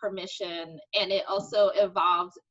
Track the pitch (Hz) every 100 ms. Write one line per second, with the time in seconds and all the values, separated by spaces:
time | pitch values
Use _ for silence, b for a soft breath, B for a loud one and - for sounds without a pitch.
0 | 208 190 185 - 185 170 165 160 - 208
1 | 190 196 - 196 - - - 190 202 196
2 | 359 175 180 - _